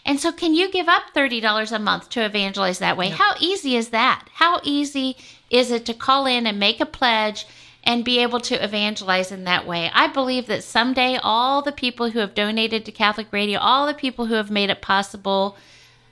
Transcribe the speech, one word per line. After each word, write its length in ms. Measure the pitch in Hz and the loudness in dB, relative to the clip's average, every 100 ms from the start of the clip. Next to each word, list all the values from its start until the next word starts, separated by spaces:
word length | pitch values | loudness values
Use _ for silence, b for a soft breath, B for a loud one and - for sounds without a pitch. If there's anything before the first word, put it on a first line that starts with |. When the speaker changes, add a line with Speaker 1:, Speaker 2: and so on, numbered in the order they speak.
Speaker 1:
And 140 | - 285 | -2 0
so 120 | 330 | 0
can 220 | 330 349 | -2 0
you 160 | 311 370 | 2 2
give 180 | 381 339 | 0 2
up 160 | 359 - | 2 2
thirty 260 | 302 269 233 | 0 0 0
dollars 320 | 220 214 220 | 0 0 -2
a 60 | 226 | -2
month 320 | 208 202 - | -2 -2 -4
to 140 | 247 | -2
evangelize 560 | 214 208 196 196 190 180 | -2 0 -2 0 -2 0
that 180 | 180 180 | 0 0
way? 100 | 185 | -2
Speaker 2:
Yep. 80 | 160 | 2
Speaker 1:
How 180 | 415 - | 2 2
easy 360 | 330 381 277 240 | -2 -2 0 0
is 140 | 226 | 0
that? 360 | 220 254 - - | 2 2 0 -4
How 260 | - 330 349 | 0 2 2
easy 540 | 285 285 285 277 262 247 B B _ | 0 -2 -2 -2 -4 -6 B B _
is 220 | 247 240 | 2 2
it 160 | 233 233 | 0 -4
to 80 | |
call 320 | 233 - 269 269 | -4 2 2 4
in 200 | 247 233 | 2 0
and 120 | 202 | 2
make 220 | 202 220 | 2 2
a 60 | 302 | -2
pledge 600 | - 254 220 214 214 - B B B | 0 2 2 0 -4 -12 B B B
and 200 | - 240 | 0 0
be 160 | 233 247 | 2 2
able 200 | 240 240 | 2 0
to 240 | 233 254 | -2 -2
evangelize 680 | 208 208 208 214 190 185 185 | -2 -2 -2 -2 0 0 0
in 120 | 190 | -6
that 220 | 185 180 - | -2 -2 0
way. 240 | 170 165 | -4 0
I 140 | 233 311 | 2 2
believe 400 | 285 254 254 233 | 2 0 -2 -2
that 180 | 208 | -6
someday 540 | - 226 240 262 254 254 | -2 0 2 2 0 0
all 400 | - 226 254 277 | 0 2 2 0
the 100 | 277 | -2
people 380 | 285 247 247 240 | -4 -6 -2 -4
who 100 | 226 | -2
have 140 | 202 | -2
donated 500 | 208 208 220 220 220 | -2 -2 0 0 -2
to 80 | 220 | -6
Catholic 340 | - 208 214 214 | -2 -2 0 -4
Radio, 260 | 202 208 202 | -4 -2 0
all 280 | 208 262 294 | 2 2 2
the 80 | |
people 320 | 294 262 240 233 | -2 -4 -4 -2
who 80 | |
have 160 | 220 208 | -2 0
made 200 | 208 196 | 0 0
it 120 | 190 | -2
possible, 760 | - 196 202 208 196 196 196 196 b b b b b | 0 0 0 -6 -2 0 0 -4 b b b b b